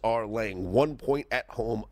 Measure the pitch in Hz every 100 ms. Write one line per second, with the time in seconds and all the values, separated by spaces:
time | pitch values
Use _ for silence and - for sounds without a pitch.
0 | 113 117 107 113 107 95 92 104 151 139
1 | - 143 - 123 - - 113 120 104